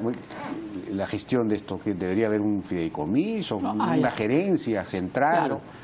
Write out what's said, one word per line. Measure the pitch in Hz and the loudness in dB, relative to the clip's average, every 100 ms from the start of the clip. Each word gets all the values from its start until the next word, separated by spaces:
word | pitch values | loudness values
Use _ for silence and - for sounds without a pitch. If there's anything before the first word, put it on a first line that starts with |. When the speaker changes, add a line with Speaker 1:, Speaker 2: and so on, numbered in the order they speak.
| 113 123 - - - 107 107 98 - | -2 -4 -8 -10 -8 -8 -8 -10 -4
Speaker 1:
la | 98 95 | -4 -2
gestión | 104 - 127 110 | -4 0 2 4
de | 104 | 0
esto? | - 92 | -2 -4
¿Que | 107 | -2
debería | 90 92 95 110 | 0 0 2 4
haber | 104 | 4
un | 104 101 | 2 0
fideicomiso, | 85 90 82 - 76 127 202 226 - 104 | 0 -2 -2 -2 0 2 0 -2 -2 -2
Speaker 2:
No, | 95 | -2
Speaker 1:
una | 107 - | 0 2
Speaker 2:
ah, | 135 | 4
ya. | 127 | 2
Speaker 1:
gerencia | - 110 143 196 160 120 104 | 2 2 2 4 2 2 -2
central? | 90 95 90 127 143 170 | -2 -2 -2 2 4 4
Speaker 2:
Claro. | 135 139 - - | 2 -2 -8 -16